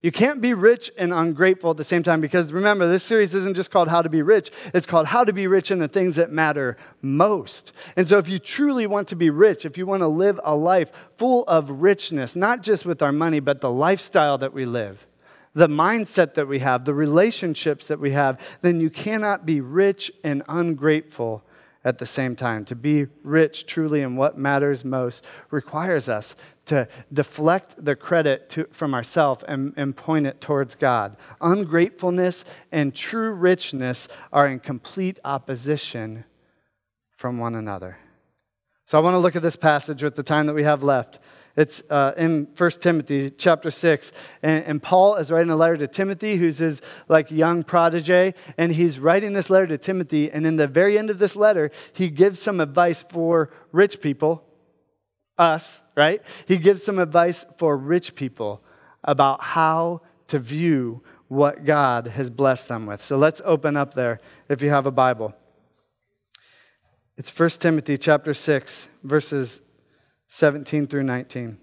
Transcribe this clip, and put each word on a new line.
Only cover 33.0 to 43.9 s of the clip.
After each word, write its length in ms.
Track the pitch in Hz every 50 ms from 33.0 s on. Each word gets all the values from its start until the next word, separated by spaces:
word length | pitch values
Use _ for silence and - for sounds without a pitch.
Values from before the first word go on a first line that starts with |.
| - - - 226 220 226
richness 760 | 214 175 175 180 185 175 - - - 131 127 127 123 - - - - - - -
are 160 | - 143 143
in 140 | 139 131 123
complete 580 | _ - 135 117 _ - - 196 190 185 190 - -
opposition 1000 | 139 139 135 _ - 135 117 120 143 151 143 - - - 120 110 110 110 113 113 _ _ _ _ _ _ _ _ _ _ _ _ _ _ _ _ _ _
from 220 | _ - 123 123 120
one 160 | 117 117 113
another. 420 | 113 110 104 98 90 90 92 92 - _ _ _ _ _ _ _ _ _ _ _ _ _ _ _ _ _
So 140 | - - 151
I 20 |
want 140 | 160 175 180
to 40 | 180
look 160 | 175 180 160
at 80 | 175
this 140 | 160 165 -
passage 480 | - - 156 147 143 - - - 123 143
with 100 | 147 -
the 80 | -
time 240 | 135 - 156 151 151
that 80 | 151 151
we 80 | 151
have 220 | 147 151 151 139 135
left. 340 | 143 139 123 117 - - - _ _ _ _ _ _ _
It's, 260 | - 151 147 - - - _
uh, 220 | 147 143 135 135 -
in 300 | - 165 165 165 151 143 - _
First 260 | - 175 170 - -
Timothy 500 | - 175 170 160 131 - 147 139 139 135
chapter 420 | 135 - - 185 165 156 - 160
six, 400 | - - - 170